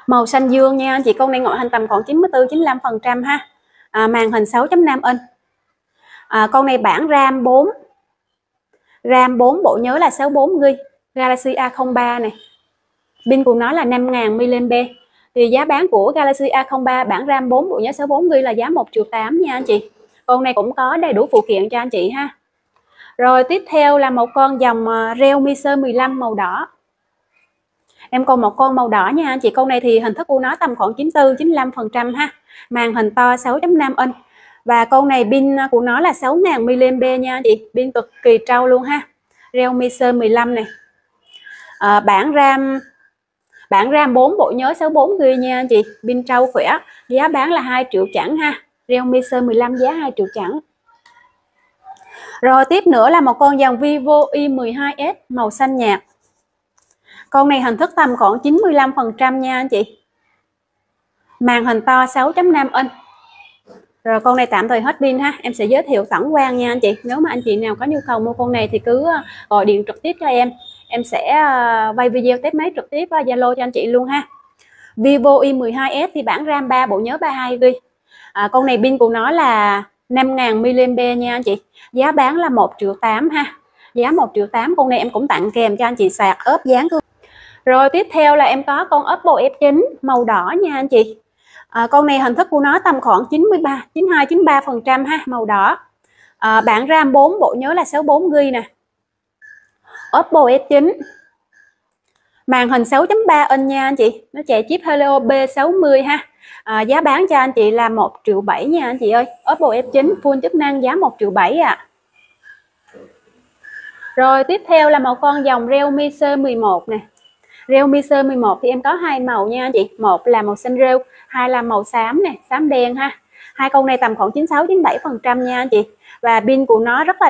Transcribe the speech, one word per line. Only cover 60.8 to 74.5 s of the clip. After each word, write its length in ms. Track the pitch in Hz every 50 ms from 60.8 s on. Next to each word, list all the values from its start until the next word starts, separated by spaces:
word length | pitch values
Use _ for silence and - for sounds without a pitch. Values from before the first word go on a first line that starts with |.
| _ _ _ _ _ _ _ _ _ _ _ -
Màn 260 | 240 240 240 240 233
hình 160 | 247 226 220
to 240 | 220 262 254 254 254
sáu 280 | 254 - 269 254 302 339
chấm 180 | 359 359 359
năm 200 | 320 294 277 254 -
inch. 180 | 247 262 247 - - - _ _ _ _ _ _ - - _ _ _ _ _ - - _ _ _ _ -
Rồi 160 | 226 220 214
con 180 | - 247 247 254
này 80 | 247
tạm 220 | 233 220 190 208 226
thời 140 | 247 226
hết 140 | 220 277 311 -
pin 200 | 277 269 254 262
ha. 140 | 277 285 285 -
Em 120 | - 247 240
sẽ 120 | - 208
giới 180 | 214 254 294 330
thiệu 220 | - 269 202 196 -
tổng 240 | 202 170 220 294 311
quan 240 | 294 269 262 247 247
nha 140 | 240 240
anh 80 | 240 247
chị. 160 | 226 202 214 220 -
Nếu 160 | 240 247 302
mà 100 | 320 311
anh 120 | - 247 247
chị 120 | 226 202 208
nào 180 | 226 220 208
có 100 | - 247
nhu 140 | 285 311 285 277 254
cầu 120 | 240 220
mua 140 | 220 233 240
con 180 | 240 247 247
này 180 | 247 233 214 214
thì 80 | - 208
cứ, 240 | - 233 240 262 294
ờ, 180 | 339 320 294 254 - - - - -
gọi 160 | 214 208 196
điện 180 | 208 202 202 208 214
trực 140 | 202 -
tiếp 120 | - - 170 -
cho 80 | 339 277
em. 240 | 254 240 247 247 247 - - - - - _ -
Em 160 | 233 233 240
sẽ, 260 | - - - - -
ờ, 640 | 269 302 302 285 269 254 240 233 226 226 220 220 214 247
quay 120 | 247 247
video 280 | 220 254 233 247 247 247 247
test 100 | 311 320
máy 180 | 302 311 359 -
trực 140 | - - -
tiếp 160 | 285 294 349 349
qua 120 | 330 311
Zalo 340 | 269 254 247 247 247 247 254
cho 80 | 262 247
anh 80 | 254
chị 160 | 247 - 233 226
luôn 200 | 240 247 254 262
ha. 200 | 277 285 - - - - _ _